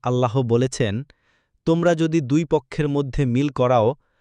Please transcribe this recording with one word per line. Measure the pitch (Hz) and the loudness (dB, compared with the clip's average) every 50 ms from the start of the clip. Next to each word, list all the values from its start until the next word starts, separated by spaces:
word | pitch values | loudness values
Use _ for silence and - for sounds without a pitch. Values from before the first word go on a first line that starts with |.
| - | -4
আল্লাহ | 127 123 123 127 120 107 135 131 | -4 -2 0 0 0 0 0 0
বলেছেন, | 113 117 120 127 131 - - 131 104 98 117 143 - _ _ _ _ _ _ _ _ _ _ _ | 2 2 2 2 0 -2 -2 -2 -2 -2 -4 -8 -10 _ _ _ _ _ _ _ _ _ _ _
"তোমরা | 160 165 170 170 175 170 | 0 0 2 2 2 2
যদি | 156 165 160 156 165 | 2 0 0 0 -2
দুই | 143 120 139 160 170 | 0 0 0 0 0
পক্ষের | - 156 151 - _ - - 151 147 | 0 -2 -2 -2 _ -6 -4 -2 -2
মধ্যে | 143 143 143 135 - 143 143 | -2 -2 -2 -2 -2 -2 -2
মিল | 127 117 127 143 147 | 0 0 0 0 -2
করাও, | 131 - 127 123 127 120 107 113 143 - _ _ _ _ | 0 0 0 2 2 4 2 2 0 -2 _ _ _ _